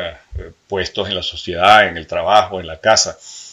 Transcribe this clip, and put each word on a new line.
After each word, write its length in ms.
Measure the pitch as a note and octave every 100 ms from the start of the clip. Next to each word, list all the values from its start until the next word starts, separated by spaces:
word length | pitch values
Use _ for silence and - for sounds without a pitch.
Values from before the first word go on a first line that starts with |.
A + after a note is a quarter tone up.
| E2+ D#2 _ -
eh, 140 | E2+ _ -
puestos 420 | G2 F#2 - F#2+
en 60 |
la 80 | F#2
sociedad, 640 | - - - E2+ F#2+ G#2+ F#2+
en 100 | E2+
el 120 | D#2
trabajo, 500 | E2+ F2 G#2 G2+ F#2+
en 80 | E2
la 140 | D#2+
casa. 360 | - - F#2 - - - -